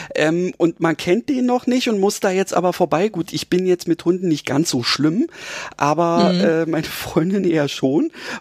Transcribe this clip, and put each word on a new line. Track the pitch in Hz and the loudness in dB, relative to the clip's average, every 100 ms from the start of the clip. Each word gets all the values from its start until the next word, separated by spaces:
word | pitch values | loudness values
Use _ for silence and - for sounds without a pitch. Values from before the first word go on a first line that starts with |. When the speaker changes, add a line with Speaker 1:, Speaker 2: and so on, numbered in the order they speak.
| - - | -6 0
Speaker 1:
ähm, | 156 170 180 - | 0 0 -2 0
und | 170 - | 0 2
man | 165 151 | -2 -2
kennt | 175 208 - | 0 0 0
den | 254 247 | 0 2
noch | 247 - | 0 0
nicht | 254 247 | 0 0
und | 202 | 2
muss | 196 - | 2 2
da | 202 | 0
jetzt | 185 190 | 0 0
aber | - 180 | 0 0
vorbei. | 170 165 156 214 | 0 0 2 0
Gut, | 175 - | -2 -6
ich | 151 - | -6 -2
bin | 180 | 0
jetzt | 185 175 175 | 2 0 0
mit | 160 | -2
Hunden | 165 180 185 | 0 0 0
nicht | 147 | -2
ganz | - 139 165 | 0 0 0
so | 131 | 0
schlimm, | 120 - 151 196 330 - - - - - | -2 0 0 2 -2 -4 -14 -12 -12 -2
aber, | 143 156 170 170 175 | 0 2 2 4 2
Speaker 2:
Mhm. | 180 | 4
Speaker 1:
äh, | 170 160 160 | 2 2 0
meine | 160 151 | -2 -4
Freundin | - - - 180 196 | -8 -4 -2 0 0
eher | 180 160 143 | 2 0 0
schon, | - 135 151 320 - - - | 0 0 2 0 -6 -12 -12